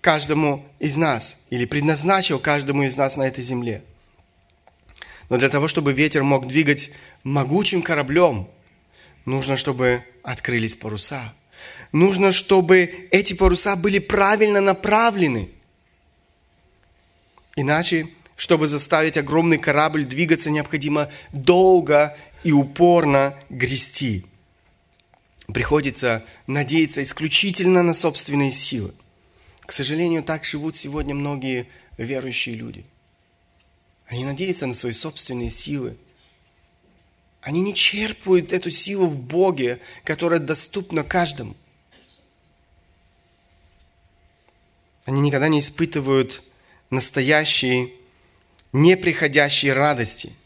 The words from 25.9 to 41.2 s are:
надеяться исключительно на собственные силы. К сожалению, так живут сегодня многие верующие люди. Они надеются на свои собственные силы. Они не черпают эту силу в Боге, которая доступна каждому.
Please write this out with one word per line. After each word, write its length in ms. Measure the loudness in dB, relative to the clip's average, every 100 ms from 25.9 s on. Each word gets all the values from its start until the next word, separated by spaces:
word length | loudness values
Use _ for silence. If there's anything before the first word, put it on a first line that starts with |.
| -4 -2 -4 -6 -20 -8
надеяться 560 | -6 -2 0 0 -2
исключительно 800 | -4 -6 -2 0 0 0 2 4
на 100 | 4
собственные 560 | 2 0 0 -2 0 0
силы. 420 | 0 -2 -4 -8 -12 _ _ _ _ _ -20 -10
К 60 |
сожалению, 520 | -6 -4 -2 0 -2
так 200 | -2 -6
живут 320 | -6 -6 -8 -8
сегодня 380 | -8 -8 -6
многие 540 | -4 -6 -6 -6 -6 -8 -18 _ -12
верующие 600 | -8 -6 -6 -6 -6 -8
люди. 280 | -12 -16 -20 _ _ _ _ _ _ _ _ _ _ _ _
Они 180 | -8
надеются 420 | -8 -6 -4 -4 -4
на 80 |
свои 180 | -6 -4
собственные 580 | -2 -4 -4 -6 -6 -6
силы. 460 | -6 -6 -6 -8 -12 _ _ _ _ _ _ _ _ _ _ _ _ _ _
Они 180 | -6 -4
не 120 | -2
черпают 800 | 0 0 0 -6 -6 2 2 4
эту 180 | -4 -2
силу 360 | -2 -2 0 0
в 140 | -2
Боге, 580 | -6 0 0 2 -2 -4 -12 -18
которая 360 | -8 -4 0 0
доступна 640 | 0 -2 -2 -4 -6 -6
каждому. 500 | -2 -2